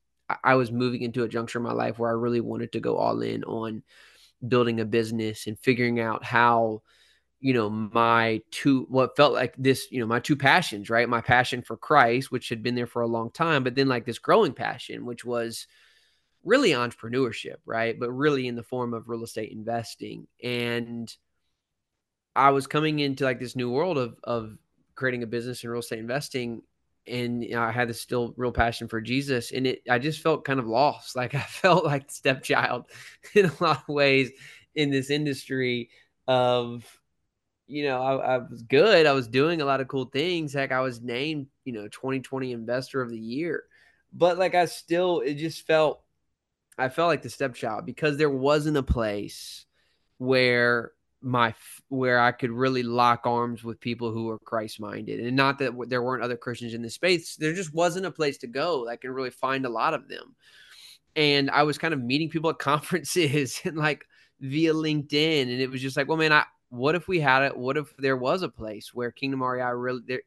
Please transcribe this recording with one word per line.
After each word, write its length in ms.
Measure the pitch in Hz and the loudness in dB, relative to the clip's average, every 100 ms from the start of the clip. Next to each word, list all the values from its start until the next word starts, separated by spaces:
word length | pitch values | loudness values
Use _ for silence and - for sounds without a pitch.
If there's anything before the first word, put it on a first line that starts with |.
| _ _ _ | _ _ _
I, 60 | - | 0
I 120 | - | 4
was 180 | 131 120 | 4 4
moving 300 | 117 123 120 | 0 0 0
into 220 | 120 120 | -4 -2
a 40 | 113 | -2
juncture 300 | 117 117 120 | -2 -4 -4
in 40 | |
my 120 | 117 | -2
life 240 | 117 117 113 | -2 -2 -2
where 100 | 117 | -2
I 60 | |
really 260 | 117 120 120 | 0 0 0
wanted 320 | 113 113 117 | -2 -6 -6
to 80 | - | -4
go 160 | - 58 | -2 0
all 240 | - - | 0 0
in 240 | 117 113 | -2 -4
on 380 | - 113 113 110 - _ - _ - _ 120 | -6 -6 -6 -8 -14 _ -20 _ -20 _ 0
building 320 | 123 117 113 | 2 2 0
a 60 | 110 | 0
business 600 | 113 110 113 110 107 - | 0 0 -2 -4 -6 -8
and 120 | 110 | -4
figuring 420 | - 120 120 120 | 0 2 2 0
out 240 | 113 107 | -2 -4
how, 560 | 120 123 120 117 113 107 - _ _ _ _ _ | 0 4 6 6 2 -2 -10 _ _ _ _ _
you 140 | 135 | 0
know, 160 | 123 107 | 2 0
my 720 | 107 107 117 117 117 113 110 - | -2 -2 2 4 4 4 0 -4
two, 360 | - - 135 - | -2 2 2 2
what 260 | 127 123 | 2 2
felt 200 | - 143 | 6 4
like 200 | 113 123 - | 6 -2 -2
this, 300 | 131 131 - | 0 0 -2
you 100 | 120 | -4
know, 60 | 113 | 0
my 140 | 117 | 0
two 160 | - 147 | 0 2
passions, 520 | 135 165 175 104 101 | 6 4 4 -6 -2
right? 180 | 113 117 | 0 2
My 140 | 120 | 0
passion 400 | - 120 123 123 | 4 4 4 -2
for 160 | - 113 | -8 -12
Christ, 560 | - 151 120 123 131 | 2 6 6 4 -2
which 160 | 127 - | -6 -6
had 140 | 117 | -6
been 120 | 113 | -4
there 120 | 123 120 | -2 -4
for 160 | - | -2
a 40 | 117 | -2
long 240 | 117 113 | -2 -4
time, 320 | - 165 151 | -2 0 2
but 120 | 127 | 0
then, 140 | 123 139 | 0 2
like, 180 | 123 113 | 0 -2
this 120 | 113 | -8
growing 360 | - 185 190 | 2 4 4
passion, 500 | 117 107 104 - 113 | 0 -6 -6 -10 -12
which 180 | 117 120 | -10 -10
was 440 | 120 120 117 113 - _ _ _ _ _ _ _ | -4 -4 -4 -8 -14 _ _ _ _ _ _ _
really 260 | - 254 247 | 2 4 6
entrepreneurship, 840 | 131 120 - 113 123 127 107 - - - | 4 0 -4 -4 0 0 -2 -10 -14 -6
right? 340 | 113 113 110 | -2 -2 -2
But 100 | 120 | -4
really 380 | 127 147 139 127 | 2 2 2 -2
in 80 | 120 | -4
the 60 | |
form 320 | 110 127 120 | -6 -4 -2
of 120 | 117 110 | -4 -6
real 160 | 117 | -8
estate 300 | 113 - 110 | -6 -8 -8
investing. 760 | 110 107 117 117 - 107 110 110 _ | -8 -4 -4 -4 -10 -12 -12 -16 _
And 720 | 123 120 120 120 117 117 113 - _ _ _ _ _ _ _ _ _ _ _ - | -6 -2 -2 -2 -4 -8 -10 -14 _ _ _ _ _ _ _ _ _ _ _ 4
I 140 | 135 | 4
was 180 | 139 135 | 4 0
coming 320 | 151 156 151 | 0 0 0
into, 240 | 143 135 | -2 0
like, 160 | 135 120 | -2 -2
this 160 | 123 127 | -6 -4
new 160 | 123 | -2
world 260 | 123 180 156 | 0 0 0
of, 180 | 123 - | -2 -6
of 340 | - 120 110 104 _ _ _ | -6 -4 -4 -14 _ _ _
creating 300 | - 131 123 | -4 -4 -2
a 20 | 117 | -4
business 380 | 117 120 123 | -6 -6 -8
in 60 | 117 | -6
real 100 | 120 | -8
estate 180 | 117 113 | -6 -8
investing. 640 | 113 131 147 131 120 117 - _ _ _ - | -4 -6 -4 -6 -6 -8 -14 _ _ _ -10
And, 360 | 123 120 120 | -6 -4 -4
you 100 | 117 | -4
know, 100 | 117 | -2
I 100 | 117 | -2
had 160 | 117 120 | 0 -2
this 120 | 113 | -4
still 340 | - 123 120 - | -4 -2 -2 -4
real 160 | 123 | -4
passion 340 | 117 117 117 117 | 0 0 0 -6
for 140 | 113 | -6
Jesus, 500 | 113 127 139 127 117 | -2 -2 0 -2 -2
and 160 | - 131 | -2 0
it, 160 | - - | -2 2
I 80 | 127 | 2
just 220 | 143 156 | 2 -2
felt 240 | 165 151 | 0 0
kind 160 | - 135 | 0 -2
of 60 | 113 | 0
lost. 500 | 113 147 123 - 127 | 2 2 2 -8 -6
Like, 180 | 123 | -4
<laughs> 0 | |
I 60 | 139 | -4
felt 440 | 113 - 190 175 | -8 0 4 4
like 220 | 165 143 135 | 4 -2 -4
the 80 | |
stepchild 680 | - 143 135 - 131 127 123 - - - | -2 0 0 2 2 2 -2 -6 -18 -20
<laughs> 240 | - - | -20 0
in 120 | 208 190 | 4 4
a 60 | - | 4
lot 180 | 170 143 | 0 0
of 100 | - | 0
ways 420 | 147 143 135 127 - - - _ - | 2 6 6 4 -2 -20 -20 _ -2
in 140 | 147 | 2
this 200 | 139 135 | 2 0
industry 800 | 147 151 135 - 131 127 120 117 _ _ _ - | 0 0 -4 -6 -2 0 -2 -6 _ _ _ 0
of, 560 | 127 123 123 120 120 113 _ _ _ _ _ _ _ _ | 2 4 2 0 -8 -14 _ _ _ _ _ _ _ _
you 180 | 147 | -4
know, 160 | 143 127 | -2 0
I, 360 | 131 135 - 127 | 0 0 0 0
I 20 | |
was 240 | 113 120 | -2 -14
good. 440 | 113 135 202 190 156 | 2 6 8 8 8
I 60 | |
was 140 | 139 117 | 4 2
doing 340 | 123 151 170 | 2 2 2
a 40 | |
lot 160 | 143 135 | 0 0
of 80 | 131 | 0
cool 160 | 139 | -4
things. 480 | 127 131 165 175 156 | -4 -2 -2 -2 -4
Heck, 180 | 139 135 | -4 -2
I 100 | 127 | 0
was 200 | 131 117 | -2 -4
named, 480 | 120 120 151 156 139 _ | -6 -6 -4 -6 -8 _
you 80 | - | -12
know, 160 | 113 104 | -10 -12
twenty 300 | - 131 135 | -10 -4 -4
twenty 320 | 131 131 131 | -4 -8 -6
Investor 500 | 120 113 123 131 139 | -8 -4 -4 -4 -6
of 80 | 123 | -6
the 80 | 117 | -8
Year. 460 | 110 127 170 - - _ _ _ _ | -8 -6 -4 -6 -8 _ _ _ _
But, 260 | 131 170 175 | 2 2 4
like, 160 | 185 | 2
I 120 | 180 165 | 2 2
still, 520 | - - 170 185 170 | -2 -2 0 2 2
it 140 | 127 | 0
just 320 | 147 160 156 - | -4 -6 -8 0
felt, 340 | 156 156 127 _ _ _ _ _ _ _ - | 4 4 0 _ _ _ _ _ _ _ -4
I 120 | 127 | -4
felt 180 | 156 170 | 0 0
like 140 | 147 | 0
the 60 | 131 | -2
stepchild 560 | - 139 120 120 107 - | -6 -6 -4 -6 -6 -8
because 300 | 120 156 139 | -2 -2 2
there 140 | 151 | 0
wasn't 460 | 135 131 151 151 147 | 2 2 2 2 0
a 80 | |
place 800 | 131 127 110 104 101 - - - - _ _ _ _ _ | 2 0 0 -4 -8 -12 -16 -16 -20 _ _ _ _ _
where 760 | 127 131 127 123 120 120 113 _ _ _ | 2 4 4 4 4 2 -2 _ _ _
my 260 | 131 123 117 | -2 2 2
f-, 320 | 107 - - _ | 0 -16 -20 _
where 300 | 135 127 123 | -2 2 4
I 140 | 120 | 4
could 180 | 120 127 | 2 -4
really 320 | 117 131 131 | 0 0 0
lock 380 | 120 120 120 120 123 | -2 2 4 4 2
arms 360 | 120 120 117 | 0 -2 -4
with 160 | 113 113 | -10 -10
people 320 | 120 117 117 | -8 -6 -6
who 140 | 113 | -4
were 140 | 113 110 | -6 -6
Christ-minded. 840 | - 113 110 - 104 104 107 107 | -6 -6 -6 -10 -12 -10 -8 -6
And 160 | 117 131 | -2 2
not 220 | 135 135 | 2 2
that 80 | 135 | -2
w-, 200 | 120 117 | -4 -4
there 160 | 123 | -2
weren't 200 | 120 127 | -2 -2
other 140 | 120 120 | -4 -6
Christians 340 | - 117 120 | -8 -8 -8
in 80 | 117 | -8
this 140 | 117 | -10
space. 420 | - 175 175 165 - | -4 0 0 -2 -6
There 160 | 156 | -4
just 220 | 170 175 | -4 -6
wasn't 320 | 151 175 170 185 | 0 0 0 -6
a 40 | |
place 280 | - 147 135 | -4 -4 -4
to 80 | 127 | -8
go 400 | 123 160 151 117 | -4 -2 -2 -4
that 160 | 120 | -10
can 80 | 127 | -10
really 180 | 131 127 | -8 -8
find 360 | - 131 135 131 | -4 -2 -2 -2
a 20 | |
lot 240 | 113 135 | -2 -2
of 160 | 156 92 | -2 -8
them. 260 | 90 82 _ _ - - - - - _ | -16 -16 _ _ -20 -20 -20 -20 -20 _
And 360 | - 147 143 135 | 0 2 4 2
I 120 | 135 | 2
was 120 | 151 143 | 2 2
kind 160 | 160 | -2
of 80 | 151 | -2
meeting 280 | 120 139 160 | 0 0 0
people 200 | 156 160 | -2 -2
at 80 | 151 | -2
<laughs> 0 | |
conferences 1000 | - 147 - 180 139 180 156 143 131 - | 0 0 0 -6 -2 0 2 2 -2 -4
and, 120 | 185 156 | -6 -2
like, 300 | 151 147 - _ _ _ | -2 -2 -8 _ _ _
via 320 | 135 143 160 | -6 0 2
LinkedIn. 720 | 156 156 151 143 147 160 156 | 2 0 -2 0 0 2 2
And 180 | 127 123 | 0 -2
it 100 | 131 | -2
was 120 | 131 | -4
just 140 | 135 135 | -4 -4
like, 120 | 135 | -2
well, 80 | 160 | 0
man, 160 | 156 | 4
I, 140 | 151 - _ _ | 4 4 _ _
what 240 | 120 131 | -2 0
if 140 | 170 - | 0 0
we 120 | 185 | 0
had 220 | 143 131 | 4 4
it? 140 | 135 - | 4 -2
What 200 | 127 143 | -4 -4
if 180 | 143 - | -4 -4
there 180 | 135 131 | 0 0
was 260 | 123 180 | 0 0
a 60 | 175 | -2
place 460 | 123 110 104 - | -8 -10 -10 -12
where 160 | - 120 | -8 -8
Kingdom 320 | - 139 135 | -6 -6 -4
R 160 | 127 127 | -2 -2
E 20 | |
I 100 | 123 | -2
really, 300 | 123 123 127 117 | -2 -4 -6 -6
there 160 | 127 | -8